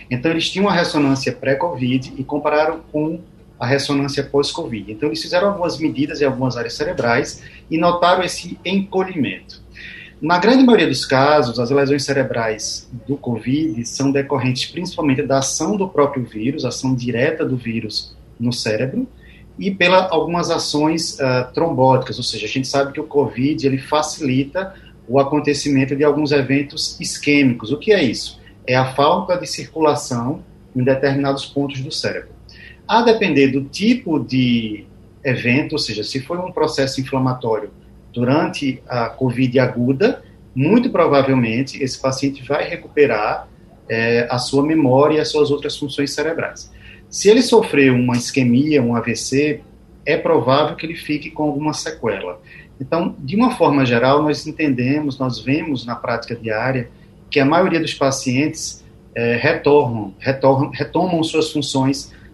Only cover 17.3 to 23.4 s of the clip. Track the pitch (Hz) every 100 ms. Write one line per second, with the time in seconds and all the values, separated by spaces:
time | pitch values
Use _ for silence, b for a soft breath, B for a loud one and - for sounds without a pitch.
17.3 | 160 151 127 117 113 107 - - - -
18.3 | - 120 120 113 107 131 226 262 b b
19.3 | b b - 185 196 180 185 185 160 160
20.3 | 175 175 165 - 147 156 165 - - 135
21.3 | 127 123 - 165 131 131 127 - 113 120
22.3 | 113 107 135 131 139 139 - 147 143 131
23.3 | 120